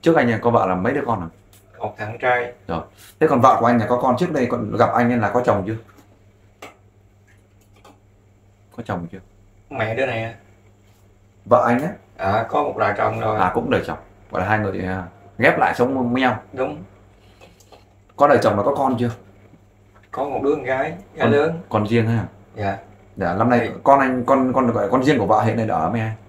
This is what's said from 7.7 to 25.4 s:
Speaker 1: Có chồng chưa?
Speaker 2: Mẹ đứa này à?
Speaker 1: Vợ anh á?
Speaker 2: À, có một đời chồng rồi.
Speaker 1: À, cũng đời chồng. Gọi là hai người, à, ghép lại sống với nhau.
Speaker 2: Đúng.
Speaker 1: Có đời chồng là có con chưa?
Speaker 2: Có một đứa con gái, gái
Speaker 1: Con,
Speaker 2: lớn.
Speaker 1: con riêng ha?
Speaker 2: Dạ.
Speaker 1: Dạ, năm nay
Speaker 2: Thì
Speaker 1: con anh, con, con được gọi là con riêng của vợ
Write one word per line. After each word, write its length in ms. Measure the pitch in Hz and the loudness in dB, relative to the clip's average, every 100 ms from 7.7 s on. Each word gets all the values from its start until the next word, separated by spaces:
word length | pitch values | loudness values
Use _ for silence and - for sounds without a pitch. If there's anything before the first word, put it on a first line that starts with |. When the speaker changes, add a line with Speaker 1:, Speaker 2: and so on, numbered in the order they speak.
| - - _ _ _ _ _ _ _ _ - | -20 -20 _ _ _ _ _ _ _ _ -16
Speaker 1:
Có 60 | 117 | -8
chồng 220 | 95 82 | -8 -8
chưa? 80 | 95 - _ - _ _ | -14 -20 _ -20 _ _
Speaker 2:
Mẹ 260 | 147 113 117 | -6 -4 -2
đứa 100 | 131 | -2
này 180 | 117 | -4
à? 100 | 113 113 - _ _ _ _ _ _ _ _ _ - | -8 -12 -20 _ _ _ _ _ _ _ _ _ 2
Speaker 1:
Vợ 200 | 120 120 | 4 4
anh 140 | 123 | 0
á? 80 | 160 208 - - | -2 -8 -18 -8
Speaker 2:
À, 280 | 95 107 113 | -2 -2 0
có 140 | 95 | -2
một 140 | - 107 | -2 0
đời 160 | 104 104 | -2 0
chồng 220 | 107 113 | -2 -2
rồi. 200 | 110 107 | -2 0
Speaker 1:
À, 120 | 92 | 0
cũng 160 | 117 120 | 0 0
đời 120 | 107 - | -2 -2
chồng. 100 | 76 - - - | -10 -12 -20 -10
Gọi 100 | 90 | -6
là 60 | 92 | -2
hai 120 | 107 | 0
người, 220 | 104 95 92 | -2 -4 -6
à, 180 | 92 90 - - - | -6 -8 -16 -20 0
ghép 220 | 131 151 | 0 2
lại 140 | - - | 0 2
sống 380 | 123 135 120 | 0 0 -2
với 80 | 120 | 0
nhau. 180 | 131 110 - | 0 -2 -10
Speaker 2:
Đúng. 300 | - 151 151 - - - _ - - - _ - - _ _ _ - | -6 -6 -6 -16 -20 -20 _ -20 -20 -20 _ -20 -20 _ _ _ 2
Speaker 1:
Có 120 | 143 | 4
đời 100 | 139 | 4
chồng 160 | - 101 | 4 0
là 60 | |
có 120 | 110 139 | 0 0
con 200 | 135 120 | 0 0
chưa? 100 | 120 113 - - - - _ _ _ - _ | -4 -6 -18 -20 -20 -20 _ _ _ -20 _
Speaker 2:
Có 180 | - 143 | -8 -6
một 120 | 131 | -2
đứa 120 | 139 156 | -2 -2
con 80 | |
gái, 260 | 127 131 151 | -2 -4 -4
gái 80 | 170 - - | -8 -16 -2
Speaker 1:
Con, 120 | 135 | 2
Speaker 2:
lớn. 280 | 143 156 165 - | 2 2 -2 -4
Speaker 1:
con 180 | 110 101 | -2 0
riêng 200 | 117 110 | 0 2
ha? 180 | 113 90 - - - | 0 -4 -12 -20 -8
Speaker 2:
Dạ. 220 | 98 95 - - - - | -6 -6 -12 -20 -20 -6
Speaker 1:
Dạ, 180 | 90 | -4
năm 160 | 92 117 | 0 2
nay 100 | 120 | 2
Speaker 2:
Thì 100 | - - | 0 -2
Speaker 1:
con 160 | - 139 | 4 4
anh, 240 | 131 127 120 | 4 -2 2
con, 280 | 135 127 | 2 2
con 140 | 127 123 | 2 0
được 60 | |
gọi 100 | 110 | 0
là 60 | 101 | 0
con 120 | 127 | 2
riêng 160 | 131 139 | 2 2
của 60 | 98 | 2
vợ 180 | 110 | 2